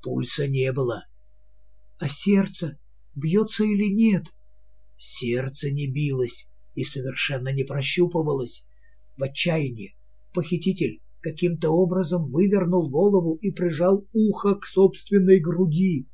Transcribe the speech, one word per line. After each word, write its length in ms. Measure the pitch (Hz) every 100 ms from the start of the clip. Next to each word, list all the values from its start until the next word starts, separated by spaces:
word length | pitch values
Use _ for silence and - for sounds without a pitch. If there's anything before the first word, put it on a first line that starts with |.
Пульса 460 | 131 127 127 - 143
не 240 | 135 131
было. 320 | 131 127 107 - - - - - - - - - -
"А 80 | 139
сердце 720 | - - 202 190 - 160 139 - - - 143
бьется 500 | 156 190 214 - 214
или 280 | 202 208
нет?" 400 | 196 226 185 - - - - - - - -
Сердце 760 | - - 120 120 131 135 147
не 200 | 139 143
билось 580 | 131 147 131 123 - - - -
и 120 | - -
совершенно 640 | 135 127 127 - 135 131
не 140 | 135 131
прощупывалось. 1000 | 139 135 - 175 170 156 139 123 - - - - - - -
В 60 |
отчаянии 760 | 135 - 170 160 139 113 98 - - - -
похититель 680 | - - 165 190 190 135 - - -
каким-то 500 | 160 156 175 165 160
образом 560 | 160 185 185 165 175 147
вывернул 600 | 131 196 202 175 180 156
голову 460 | 135 202 202 165 160
и 160 | 202
прижал 560 | - 175 147 180 196 -
ухо 420 | 220 214 190 202 202
к 100 | -
собственной 760 | - 196 - - 196 185 190
груди. 680 | 156 165 185 151 190 156 -